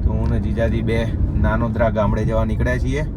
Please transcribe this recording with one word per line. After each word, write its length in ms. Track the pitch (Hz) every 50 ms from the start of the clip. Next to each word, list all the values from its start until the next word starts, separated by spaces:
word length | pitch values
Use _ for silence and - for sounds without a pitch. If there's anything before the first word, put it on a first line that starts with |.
| -
તો 80 | -
હું 180 | 110 110 113 -
ને 100 | 120 110
જીજાજી 420 | 101 107 104 113 117 113 110 113
બે 260 | 110 113 113 113 113 110 - - - - - -
નાનોદરા 480 | 104 107 110 110 117 117 107 113 120 110
ગામડે 360 | 104 107 104 104 110 107 110
જવા 200 | - 113 110 113
નીકળ્યા 320 | 110 110 107 117 120 127
છીએ. 240 | 123 117 127 131 147 156 160 -